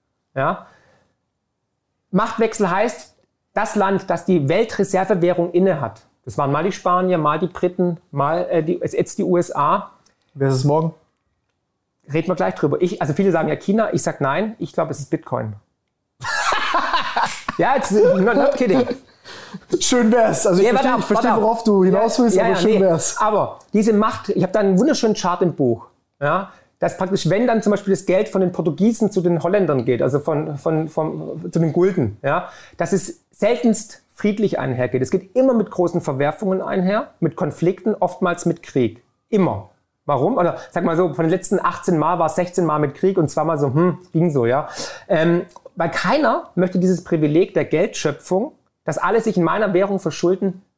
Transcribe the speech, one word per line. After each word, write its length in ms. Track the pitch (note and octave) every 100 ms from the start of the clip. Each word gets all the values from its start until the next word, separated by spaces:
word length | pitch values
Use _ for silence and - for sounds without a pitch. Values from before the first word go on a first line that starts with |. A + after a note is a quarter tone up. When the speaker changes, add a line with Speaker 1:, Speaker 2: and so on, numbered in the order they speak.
| _ _ _
Speaker 1:
Ja? 320 | C3+ C#3+ F#3 - _ _ _ _ _ _ _ _ _ _ _ _ _ _
Machtwechsel 600 | F#3 A3 A3 A3+ - F#3+
heißt, 420 | F#3 A#3 - - _ _ _ _
das 220 | G#3 A3 G#3
Land, 340 | G3 F#3+ -
das 160 | E3+ -
die 240 | F3+ C#3
Weltreservewährung 1000 | F#3 A3+ - G3 F#3 F#3+ G3 F3 F3 F3
inne 300 | F3 F#3+ D3+
hat, 200 | B2 - _ _ -
das 100 | A2
waren 120 | C#3
mal 120 | D3+
die 80 | F#3
Spanier, 480 | F3+ F#3 F3+ F#3 F3
mal 180 | D3+ D#3+
die 100 | F3+
Briten, 500 | - F3+ F3+ F3+ E3 _
mal, 380 | C#3+ C#3+ E3+ F3+
äh, 140 | F3
die, 160 | D#3 F3+
jetzt 380 | - - - -
die 40 |
U 140 | F#3 F3
S 180 | E3 -
A. 360 | D3 G3 - - _ _ _
Speaker 2:
Wer 140 | C#3 C3+
ist 80 | C3
es 80 |
morgen? 320 | C#3+ D3+ D#3+ - _ _ _ _ _ _ _ _ _ _ -
Speaker 1:
Reden 180 | D#3 D#3+
wir 60 | F3+
gleich 200 | F#3 -
drüber. 260 | - -
Ich, 200 | F3 G3
also 120 | D3+
viele 180 | D3 G3
sagen 180 | E3+ D3+
ja 60 | -
China, 380 | - A3 G#3+
ich 80 | -
sag 180 | E3+ -
nein, 360 | C#3 D3+ G#3+ A3+
ich 160 | D#3+
glaub, 160 | - D#3
es 80 | C#3
ist 140 | C3+
Bitcoin. 420 | D#3+ - A#2+ A2+ G#2 _ _ _ _ _ _
<laughs> 40 | - - - - - D#4+ E4+ E4 - - - - - -
Ja, 160 | G3 C4+
jetzt, 160 | -
not, 440 | G#3 A4 F#3+ G3+ A#3+
not 180 | C#4
kidding. 340 | C#4 A#3+ B3+ A#3+ - - _ - - - - - -
Speaker 2:
Schön 320 | - B3 A3
wär's. 360 | A#3+ A3 D3 G#3
Also 140 | F3+
ich 60 | G#3+
Speaker 1:
Nee, 60 |
warte 140 | B3+ B3+
Speaker 2:
verstehe, 40 |
Speaker 1:
ab, 60 | A#3+
Speaker 2:
ich 60 | -
verstehe, 240 | G#3 A#3
Speaker 1:
warte 80 | A3
ab. 60 |
Speaker 2:
worauf 200 | G#3+ A3+
du 200 | A3 G3
hinaus 340 | F#3 F#3+ A3+ A3+
Speaker 1:
Ja, 60 |
Speaker 2:
willst, 140 | A#3 F#3
Speaker 1:
ja, 60 |
Speaker 2:
aber 80 | A3+
Speaker 1:
ja, 60 | F#3
Speaker 2:
schön 160 | F3+ G#3
Speaker 1:
nee. 60 |
Speaker 2:
wär's. 360 | F#3+ E3 - -
Speaker 1:
Aber 400 | G#3+ G#3 C3+ - -
diese 200 | G3+ A3
Macht, 360 | G#3 A3 - -
ich 140 | G3+
hab 100 | F3+
da 60 | G#3+
einen 200 | G3 F#3
wunderschönen 360 | C#4 B3+ A3 G#3
Chart 260 | F3+ F3
im 120 | F3+
Buch, 340 | - B2+ A2+ - _ _ _
ja, 300 | C#3+ F3+ F#3+ - _ _
dass 180 | E3+ -
praktisch, 320 | F#3 G3 D#3
wenn 180 | F#3+ B3
dann 160 | A3+
zum 80 | -
Beispiel 220 | G3+ G3
das 120 | F#3+ -
Geld 240 | F#3 G3
von 120 | F#3+
den 100 | F#3
Portugiesen 600 | F3+ E3+ C#3+ G#3+ A3+ G#3
zu 100 | G3
den 200 | F3 E3+
Holländern 440 | F3 G#3 E3+ C3+ A#2
geht, 180 | B2
also 160 | C3+ C#3
von, 380 | D3+ D3+ D#3 D3
von, 300 | E3 D#3 D#3
von, 640 | D#3+ D#3+ D#3 D#3 D#3 F3
zu 80 | E3
den 140 | E3
Gulden, 440 | F3 F#3 F#3 A2 G#2
ja, 280 | C#3 E3 F3+ - - -
dass 160 | A3
es 280 | G3 - - _
seltenst 720 | - G#3 A#3+ A#3 G#3+ - - _
friedlich 460 | - G#3 G#3 G3+ -
einhergeht. 420 | C3+ B2 B2 B2+
Es 80 | C3
geht 260 | F#3+ - B3
immer 180 | C4
mit 180 | A#3 F#3+
großen 300 | - F3 F3
Verwerfungen 600 | E3 C3+ C#3+ - G3 F#3+
einher, 500 | F#3 F#3+ F#3 G#3 C#4+ _
mit 160 | E3 -
Konflikten, 600 | D#3 - E3 G3 A3+ -
oftmals 460 | F3 - F3+ F3 F3
mit 160 | E3
Krieg. 420 | - C#3 A2+ - _ _ _
Immer. 400 | G#3+ D#3+ G2+ - _ _ _ -
Warum? 320 | C3+ D#3+ C4
Oder 200 | E3+ - -
sag 140 | F3
mal 120 | E3+ D#3+
so, 180 | F3+ C#3+
von 100 | D#3+
den 60 |
letzten 280 | F3+ - F#3
achtzehn 380 | F3 - - E3
Mal 220 | D#3 F3
war 80 | D#3+
es 80 | F3+
sechzehn 300 | F3 F#3 E3
Mal 140 | D3+
mit 140 | C#3+
Krieg 240 | - F#3 F#3+
und 120 | D3+
zweimal 280 | - D#3 D#3
so, 160 | C#3+
hm, 240 | C#3 F3+ F3 -
ging 180 | D#3+ F3
so, 140 | C#3 A#2
ja. 240 | C3 - - - - -
Ähm, 340 | D#3 E3 F3 F3+ - - -
weil 160 | E3
keiner 580 | - F3+ C#4 C#4+ D4+ - -
möchte 240 | F3+ F#3
dieses 240 | F#3 F3+
Privileg 500 | - E3 D3+ D#3 F#3+
der 120 | E3 C#3+
Geldschöpfung, 880 | D3+ G#3+ - D3+ C#3+ - F#3 D4 - _ _
dass 140 | - -
alle 240 | F3+ A3
sich 160 | A3+ F#3
in 60 |
meiner 300 | E3 F#3 G#3
Währung 260 | F3+ G3 F#3+
verschulden, 640 | E3 - F3 F#3 G3 F3+ -